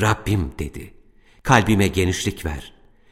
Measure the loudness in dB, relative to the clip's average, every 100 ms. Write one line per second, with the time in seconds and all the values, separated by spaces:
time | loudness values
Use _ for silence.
0 | 0 0 0 -2 -2 -6 -10 -10 -16 -20
1 | _ _ _ _ 2 4 4 4 2 2
2 | 0 0 -4 -6 -6 -8 -12 -20 -20 _
3 | _